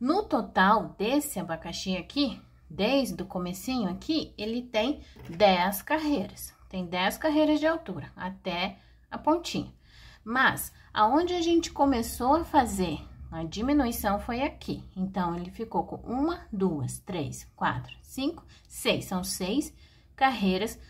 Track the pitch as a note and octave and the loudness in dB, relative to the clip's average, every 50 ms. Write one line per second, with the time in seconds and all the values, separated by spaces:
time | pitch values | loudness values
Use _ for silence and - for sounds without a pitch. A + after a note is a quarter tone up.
0 | A#3 C4+ E4+ G#4 G#4+ - D4+ A#3 G3+ - - G3+ F#3 G3 A3 G#3+ E3+ D3+ - - | 0 2 2 2 2 2 0 0 0 0 4 6 6 6 6 4 2 -2 -6 -4
1 | F#3+ A3+ C4+ D4 C#4+ - - G3 D#3+ - E3 D#3+ - E3+ E3 - - F#3+ F#3 F3 | 0 2 2 0 0 -2 -6 -6 -6 -6 -6 -8 -8 -10 -10 -8 -4 -4 -4 -4
2 | E3+ - - C#4+ C#4+ A3+ F#3+ - - - - - _ - D3+ D#3+ G3 A#3 C#4 C#4 | -6 -6 -2 0 0 0 -2 -8 -16 -20 -20 -20 _ -12 -4 0 2 4 4 2
3 | B3 G3 F3 - - - - F3+ F3+ F3 F#3 - - C4 C4 B3 G#3 F3+ F#3+ F#3+ | 2 0 -4 -8 -8 -6 -6 -6 -6 -6 -8 -8 -6 -4 -2 -2 -2 -2 -4 -4
4 | - - D#4+ D4+ - - - - G#3 A3 A3+ B3 A#3+ - - G#3+ A3 C4+ D4+ - | -4 -2 -2 -2 -2 -4 -8 -8 -6 -4 -4 -4 -6 -2 0 0 2 2 0 -4
5 | - - - - - - E3 E3+ G#3+ G3 F#3 F3 F3 G3 F#3+ - - - D4 D#4 | -8 -20 -20 -18 -14 -8 2 6 8 8 8 6 4 2 0 -2 -2 -2 -2 0
6 | D#4 D4 C#4+ G3+ G3 - - - - - - _ - - - F#3 F3+ E3 F3+ F3+ | 2 0 0 0 -2 -4 -8 -14 -16 -16 -18 _ -18 -10 -8 -8 -6 -4 -2 0
7 | F#3 G#3+ - - - D#4 D4 D#4 D4+ D4+ D4+ D4 D4+ D#4+ E4 E4 - - - C3 | 0 0 -2 0 0 2 4 4 4 4 4 4 4 2 0 0 -4 -8 -8 -8
8 | B2+ - - - F3+ F#3 F#3+ - - F#3 F3 F3 F#3 G3 - - - - - - | -10 -12 -12 -10 -8 -8 -8 -6 -6 -4 -2 -2 -2 -4 -6 -10 -20 -20 -20 -20
9 | _ - - A3 - D4+ D#4 F4 E4+ - - F3+ B2+ - - - _ - - - | _ -14 -10 -2 2 2 2 2 0 -4 -4 -4 -6 -6 -12 -20 _ -20 -20 -20
10 | - - - - - G#3+ A#3 C4 C4 G3+ - - - - - - - - - G#3+ | -20 -20 -20 -16 -8 -2 2 4 4 4 4 0 -8 -10 -12 -18 -16 -4 2 4
11 | G#3+ A3 C4 D#4 F4+ F4+ F4+ F4 E4 E4+ E4+ E4 - - - - C#4+ C#4 C4 A3+ | 4 6 6 4 4 2 0 0 2 4 4 4 2 0 2 2 4 4 4 2
12 | A#3 - - - A#3+ C4 D4 E4+ E4 - - D4 B3 G#3 G3 F#3+ F#3 E3 D3+ D#3 | 0 -2 -4 0 2 4 4 4 4 4 4 4 4 4 2 0 0 0 -2 -6
13 | - - - - - - E3 E3 E3 D#3+ E3 G3 A#3 C4+ D4 D4 B3+ A#3 A#3 - | -8 -14 -18 -18 -16 -12 -8 -8 -8 -6 -4 -4 0 2 4 4 4 2 0 -2
14 | - G3+ G3+ G#3 - - A#3 B3 C#4 D#4+ - - - - - G3 - - - F#3+ | 0 0 0 0 -2 -4 -2 -2 -2 -4 -4 -8 -8 -8 -8 -8 -8 -12 -6 -6
15 | F#3 F#3+ - G3 F3+ E3+ E3+ F3 F3 F3+ F#3+ - A3 A3 - F3 E3 - - - | -6 -4 -2 -2 -2 -2 -2 -4 -6 -8 -8 -10 -10 -4 -4 -4 -4 -4 -8 -12
16 | - - A#3 C4 D4 E4+ F4 - - - A3+ F#3+ F#3+ F3+ D#3+ C#3 B2 B2 - - | -8 -6 -2 0 0 0 -2 -4 -8 -8 -2 0 0 0 0 0 -4 -4 -6 -8
17 | - - F#3 E3 C3+ B2 - - - - _ - F#3 D#3 B2 B2+ - - - - | -10 -6 -4 -4 -4 -6 -8 -12 -16 -16 _ -2 -2 -2 -2 -2 -6 -10 -16 -20
18 | - - - C4 C4+ D#4 E4+ - - - - - _ - - - - A#3 F3+ - | -20 -12 -8 -4 -4 -4 -4 -6 -16 -20 -20 -20 _ -18 -12 -4 0 0 0 0
19 | - - F#3+ F3+ F#3 F#3+ - - F#3 F#3 A#3 D4 - - - - - - - - | -2 -4 -4 -4 -4 -4 -6 -4 -2 -2 0 -2 -2 -4 -10 -18 -20 -20 -20 -20
20 | _ _ - - C4+ C4 B3 G#3 G3+ F#3+ F#3 F#3 G#3+ A#3 - - - | _ _ -2 2 2 2 2 2 2 2 2 2 0 -4 -6 -10 -18